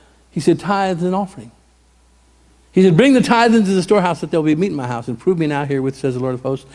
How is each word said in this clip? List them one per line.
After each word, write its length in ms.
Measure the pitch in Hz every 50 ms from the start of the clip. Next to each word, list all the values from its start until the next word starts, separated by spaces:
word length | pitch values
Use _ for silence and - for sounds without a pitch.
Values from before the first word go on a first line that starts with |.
| _ _ _ _ _ _
he 100 | _ 175
said, 200 | 135 175 165 -
"Tithes 420 | - 170 202 196 196 190 185 160
and 120 | 175 180 185
offering." 380 | 196 208 185 - - 107 120 - _ _ _ _ _ _ _ _ _ _ _ _ _ _ _ _ _ _ _ _ _ _ _
He 100 | _ 185
said, 160 | 190 190 160 165
"Bring 160 | 247 285 269
the 80 | 254
tithe 320 | 175 - 233 233 233 233 226
into 160 | 226 202 185
the 120 | 196 185
storehouse, 380 | 170 - 208 208 180 180 160 -
that 100 | - 151
there 100 | 170 165
will 60 | 151
be 100 | 156 151
meat 160 | 151 190 202
in 40 | -
my 120 | 143 123 123
house, 200 | 123 117 113 127
and 100 | 117 -
prove 200 | - 185 190 165
me 80 | 160
now 180 | 147 147 143 147
herewith, 320 | 139 139 135 131 135 135
says 180 | - - 135 123
the 60 | 123
Lord 140 | 127 131 127
of 80 | 123
hosts, 240 | 131 131 135 127 - - -